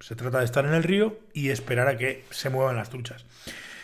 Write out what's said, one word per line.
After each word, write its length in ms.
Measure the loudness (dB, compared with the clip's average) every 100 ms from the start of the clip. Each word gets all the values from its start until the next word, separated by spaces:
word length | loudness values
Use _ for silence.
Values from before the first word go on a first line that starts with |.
Se 160 | -12 -6
trata 220 | -2 2
de 80 | 2
estar 180 | 2
en 80 | 4
el 100 | 4
río 360 | 4 4 2 0 -8
y 160 | -2 0
esperar 380 | -2 0 2 2
a 100 | 2
que 260 | -2 -4 -8
se 180 | -6 -2
muevan 280 | 2 2 0
las 120 | -4
truchas. 380 | -8 -10 -14 -18 -18 -16 -14 -14 -16